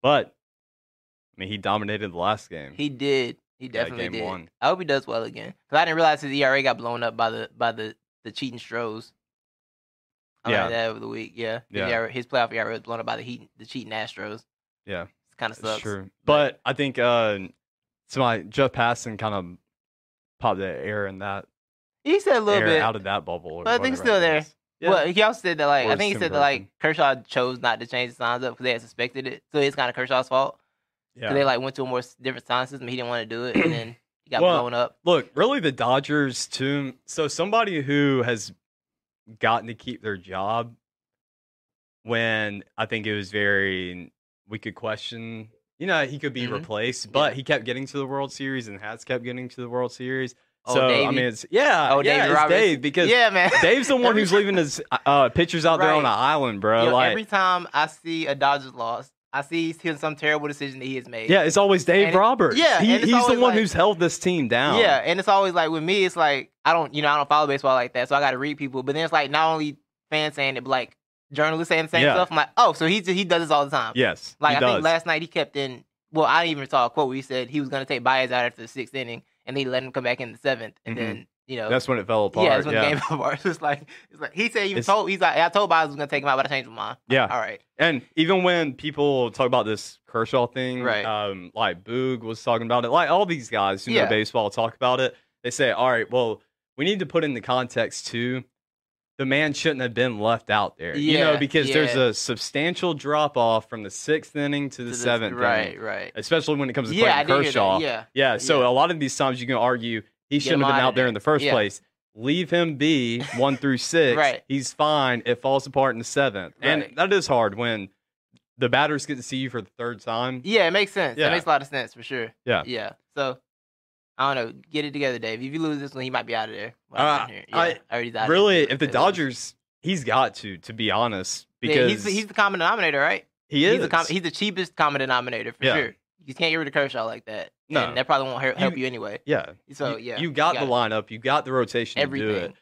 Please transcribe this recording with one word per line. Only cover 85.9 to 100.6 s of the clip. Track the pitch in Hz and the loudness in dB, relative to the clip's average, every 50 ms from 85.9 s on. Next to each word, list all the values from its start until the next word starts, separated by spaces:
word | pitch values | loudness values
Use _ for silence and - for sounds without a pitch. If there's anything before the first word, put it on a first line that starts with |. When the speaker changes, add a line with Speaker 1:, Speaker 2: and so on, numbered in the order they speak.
| 143 | -2
Speaker 2:
gonna | 147 147 143 | -8 -6 -4
take | - 143 | -4 -2
him | 135 143 | 0 0
out, | 135 | 2
but | 131 135 | 2 0
I | 143 | 0
changed | 143 135 123 120 | -2 -4 -6 -8
my | 113 | -10
mind." | 113 104 107 127 _ _ _ | -10 -10 -10 -10 _ _ _
Speaker 1:
Yeah. | 123 135 120 - | 2 2 4 2
Speaker 2:
All | - 123 | 0 -4
right. | 110 107 110 - _ _ _ - | -4 -6 -8 -14 _ _ _ 0
Speaker 1:
And | 147 170 156 123 120 _ _ 160 | 0 2 2 -2 -6 _ _ 0
even | 165 160 196 185 180 | 2 2 4 2 4
when | 180 175 170 165 147 123 | 2 2 2 0 -2 -4
people | - - 156 143 147 147 147 139 131 123 117 | -8 -8 -8 -2 0 2 2 4 2 0 -2
talk | 104 - 135 127 | 0 0 0 2
about | 127 123 107 | 2 2 2
this | 107 110 104 - - - _ _ _ | 0 -4 -6 -6 -16 -20 _ _ _
Kershaw | - 113 113 110 - 131 120 120 | -4 -4 -2 2 2 2 2 2
thing, | _ 131 127 127 127 123 123 | _ -6 -6 -4 -4 -4 -2
Speaker 2:
Right. | 120 110 104 101 | -2 0 0 -2
Speaker 1:
um, | 110 110 107 104 101 98 92 90 87 _ | -2 -4 -2 -4 -4 -6 -8 -12 -14 _
like, | 107 110 101 87 87 98 | -2 -2 -2 -2 -4 -8
Boog | 107 117 127 131 131 131 117 | -8 -6 -4 -2 -4 -4 -6
was | 110 113 113 110 - | -8 -10 -12 -6 -2
talking | - 120 117 117 113 | 0 0 0 0 0
about | 120 123 120 | 0 0 0
it, | 117 | 2
like, | 127 170 170 139 | 2 2 2 4
all | 160 185 208 | 2 2 2
these | 175 170 147 117 - | 0 -2 -6 -6 -6
guys | 117 107 98 98 98 98 - | -2 0 0 0 -2 -4 -4
who | 127 117 | -2 0
Speaker 2:
Yeah. | 214 135 | 0 2
Speaker 1:
know | 110 | 2
baseball | 113 107 107 - - 123 107 101 | 2 0 0 0 -2 -2 -2 -2
talk | - - 113 113 - | -2 -2 -4 -4 -4
about | _ 135 123 127 127 | _ 0 0 2 2
it, | 131 120 - _ _ _ _ _ _ | 0 -2 -4 _ _ _ _ _ _
they | 123 | -8
say, | 120 - 143 123 | -2 0 0 0
"All | 104 87 123 127 | 2 2 2 2
right, | 123 113 110 - | 2 0 -2 -2
well, | 120 127 123 113 107 - _ _ _ _ _ _ _ - | 0 0 0 0 -4 -6 _ _ _ _ _ _ _ -4
we | 143 | -2
need | 180 214 196 | -2 -2 -2
to | 185 | -4
put | 139 - 165 156 | -2 -2 0 0
in | 147 135 | 0 -4
the | 117 | -6
context, | 101 - 127 127 127 123 - 120 113 - - - - - | -4 -2 -2 -2 -2 -2 -2 -2 -2 -2 -4 -10 -12 -8
too, | - 117 120 123 127 131 123 _ _ _ _ _ _ _ _ _ _ _ _ _ _ - | -6 -4 -4 -2 -4 -6 -8 _ _ _ _ _ _ _ _ _ _ _ _ _ _ -6
the | 139 | -2
man | 131 135 143 156 151 143 | 0 2 2 2 0 -2
shouldn't | - - 160 151 127 | 0 0 0 0 0
have | 127 123 113 | -4 -4 0
been | 110 123 127 117 104 | 0 0 0 0 0
left | 104 110 113 113 - - | 2 2 0 0 0 0
out | 104 107 | 0 0